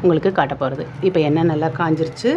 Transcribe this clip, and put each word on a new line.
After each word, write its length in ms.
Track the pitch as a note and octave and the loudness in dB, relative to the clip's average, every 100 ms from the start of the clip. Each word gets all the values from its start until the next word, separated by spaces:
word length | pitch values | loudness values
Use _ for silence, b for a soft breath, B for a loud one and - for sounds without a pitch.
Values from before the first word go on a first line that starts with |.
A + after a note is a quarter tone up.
உங்களுக்கு 260 | F#3 D#3+ F#3+ F#3+ | 4 2 2 0
காட்ட 160 | C#3 C3+ | -2 -2
போறது. 220 | C3+ C3+ - - F#3+ | -4 -4 -10 -2 0
இப்போ 120 | F3+ D3+ | 2 2
எண்ணெய் 200 | D3+ E3+ | 2 2
நல்லா 180 | D3+ D#3+ - | 0 -2 -2
காஞ்சிருச்சு. 500 | E3+ D#3 A#3+ - A#3 | -2 0 -2 -2 0